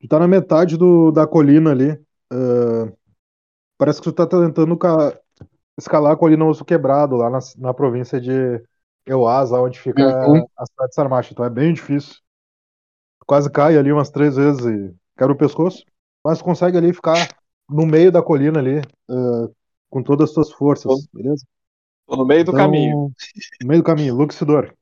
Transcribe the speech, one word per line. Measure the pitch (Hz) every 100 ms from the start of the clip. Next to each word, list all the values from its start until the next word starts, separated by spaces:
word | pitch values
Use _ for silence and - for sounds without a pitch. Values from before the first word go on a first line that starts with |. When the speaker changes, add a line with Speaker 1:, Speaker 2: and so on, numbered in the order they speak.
Speaker 1:
Tu | 120
tá | 151
na | 175
metade | 190 185 160 175 165
do, | 180 170 160
da | 156 151
colina | 165 143 147 160
ali. | 131 139 151 _ _ _
Ah, | 127 127 120 120 113 113 - _ _ _ _ _ _ _ _
parece | - -
que |
tu | -
tá | 160 170
tentando | 185 170 170 160 170
ca-, | 180 160 147 - _ _ - _ _ -
escalar | - 156 147
a | 156
colina | 165 156
Osso | 160 151
Quebrado, | 143 170 135 139 147 123
lá | 117
na, | 131 127 -
na | 127
província | 123 139 120 123 135
de | 123 131 127 117 _ _ _ _ -
Euás, | 131 117 127 135
lá | 123
onde | 127 123
fica | 131 127 139 131 131
Speaker 2:
Uhum. | 156 - -
Speaker 1:
a | 123
cidade | - 127
de |
Sarmacha. | - 139 127 120
Então | -
é | 120
bem | 117 156
difícil. | 156 - 143 143 - _ _ _ _ _ _ _ _ _ _
Tu | -
quase | 143 143
cai | 147 147 156
ali | 139
umas | 147 139
três | 135 147 131
vezes | 143 143 120
e | 104 98 87 _ _
quebra | 131
o | 135
pescoço. | 147 - 170 180 _ _ _ _
Mas | 151 165
consegue | - 170 180 180
ali | 170
ficar | 175 - 165 170 - _ _ _
no | 147 160
meio | 156 180
da | 175
colina | 165 156 143 156
ali, | 131 143 139 _ -
ah, | 127 123 117 117 _ _ _ _
com | 135
todas | 127 143 151
as |
tuas | - 147
forças, | - 143 143 131 135 147
Speaker 2:
Tô | -
Speaker 1:
beleza? | 123 143 - _ _ _ _ _ _
Speaker 2:
tô | 131
no | 131
meio | 151
do | 170
Speaker 1:
Então, | 143 147
Speaker 2:
caminho. | 151 151 147 143 131 - - - -
Speaker 1:
no | 123
meio | 160
do | 165
caminho, | 156 147
Luxidor. | 120 147 - 151 147 - _